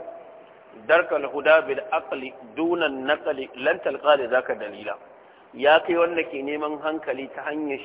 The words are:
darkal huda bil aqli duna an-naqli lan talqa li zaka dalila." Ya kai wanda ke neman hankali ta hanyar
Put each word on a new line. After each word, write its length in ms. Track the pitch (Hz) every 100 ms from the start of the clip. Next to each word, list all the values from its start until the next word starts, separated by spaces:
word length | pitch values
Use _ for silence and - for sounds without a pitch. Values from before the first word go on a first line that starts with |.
| - - - - - - - 117 110
darkal 420 | 160 175 151 139
huda 320 | 139 143 160 139
bil 140 | 135 -
aqli 400 | 160 - 147 131 - 117
duna 320 | 113 165 175 156
an-naqli 640 | 135 131 151 165 139 131 123
lan 240 | 135 170
talqa 360 | - 139 143 143
li 120 | 123
zaka 260 | 123 127
dalila." 420 | 113 107 101 107 101 - - - - -
Ya 260 | 120 135 160
kai 160 | 160 170
wanda 260 | 170 170
ke 200 | 156 139
neman 340 | 139 151 151 151
hankali 460 | 156 156 147 131 135
ta 60 | - 135
hanyar 300 | 151 151 139